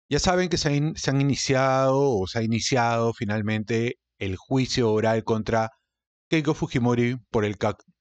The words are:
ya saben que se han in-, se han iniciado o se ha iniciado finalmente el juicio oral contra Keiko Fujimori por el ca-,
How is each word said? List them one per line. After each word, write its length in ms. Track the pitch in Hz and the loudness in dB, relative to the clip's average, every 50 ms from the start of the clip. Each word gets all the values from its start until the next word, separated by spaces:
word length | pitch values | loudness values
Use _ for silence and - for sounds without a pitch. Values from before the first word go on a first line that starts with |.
| _ | _
ya 120 | - 131 143 | -4 -2 0
saben 300 | - 190 180 180 180 170 | 2 2 2 2 0 0
que 80 | 170 | -2
se 100 | 156 - | -2 0
han 80 | 151 143 | 0 0
in-, 200 | 143 147 156 - | 0 0 -2 -4
se 140 | - - 143 | -4 -4 -2
han 100 | 135 139 | 0 2
iniciado 800 | 139 143 131 - - - 135 131 135 135 131 131 135 131 131 139 | 2 0 0 0 0 0 2 2 4 2 2 2 2 2 2 2
o 280 | 143 139 120 98 92 | 2 2 0 0 -2
se 100 | 92 - | -2 -2
ha 60 | 117 113 | -2 -2
iniciado 680 | 110 117 110 - - 135 123 117 117 117 117 117 117 110 | 0 0 -2 -2 0 0 2 2 2 0 0 0 -2 -2
finalmente 800 | - 117 101 107 107 104 107 107 107 107 101 117 113 117 120 - _ _ _ _ - | -4 -4 -4 -4 -2 -2 -2 -4 -4 -2 -2 -2 -2 -2 -4 -6 _ _ _ _ -8
el 160 | 101 98 92 | -8 -6 -6
juicio 560 | 87 - - 135 131 131 - - 131 120 110 | -8 -6 -2 -2 -2 -2 0 0 0 2 2
oral 320 | 107 107 107 110 113 113 107 | 2 2 2 2 0 0 0
contra 460 | - 113 110 107 110 113 113 110 110 - _ _ _ _ _ _ _ _ _ _ | -2 -2 -2 -2 0 0 0 0 -2 -6 _ _ _ _ _ _ _ _ _ _
Keiko 280 | - 165 160 147 147 156 | -2 0 0 0 0 -2
Fujimori 640 | - 165 - - 135 117 123 123 117 120 120 127 127 - _ | -2 -2 -2 -2 0 2 2 2 2 2 0 -2 -6 -6 _
por 160 | - 113 104 | -2 0 0
el 140 | 104 104 - | 0 -2 -2
ca-, 180 | 113 107 101 - - _ _ _ | -2 -2 -2 -4 -10 _ _ _